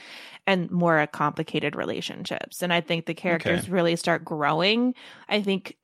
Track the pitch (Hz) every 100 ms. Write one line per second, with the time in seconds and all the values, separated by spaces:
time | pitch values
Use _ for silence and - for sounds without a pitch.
0 | - - - - - 190 170 175 170 160
1 | 151 - 147 - 160 156 147 - - -
2 | - - 180 - - - 180 170 170 170
3 | 170 165 185 165 170 175 196 185 170 170
4 | - 160 170 160 147 156 190 226 247 247
5 | - - - 208 196 190 - -